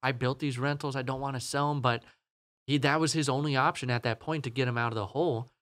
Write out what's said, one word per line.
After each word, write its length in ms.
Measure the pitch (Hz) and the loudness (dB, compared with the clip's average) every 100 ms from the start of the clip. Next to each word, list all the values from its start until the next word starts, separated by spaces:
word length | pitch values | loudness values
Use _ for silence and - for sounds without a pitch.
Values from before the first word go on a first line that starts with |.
I 100 | 131 | -2
built 280 | 127 127 131 | 0 0 0
these 200 | 147 123 | -2 -2
rentals, 360 | 135 147 147 135 | -2 -2 -4 -4
I 60 | |
don't 200 | 131 135 | -4 -4
wanna 180 | 139 135 | -4 -6
sell 320 | 120 143 147 | -4 0 0
em, 100 | 147 | 2
but 220 | 123 117 - _ _ _ _ _ - | 2 0 -4 _ _ _ _ _ 0
he, 100 | 143 | 2
that 200 | 139 147 | 4 4
was 140 | 160 | 2
his 160 | 160 143 | 2 2
only 260 | 131 151 135 | 2 2 2
option 340 | 135 135 127 | 2 0 -2
at 140 | 120 | 0
that 160 | 120 110 | 0 -4
point 240 | - 156 | -4 -4
to 60 | 139 | -4
get 180 | 120 127 | -2 0
him 100 | 120 | 2
out 140 | 117 | -2
of 40 | 113 | -2
the 120 | 98 | -4
hole. 420 | 135 170 120 120 _ | 0 0 0 -4 _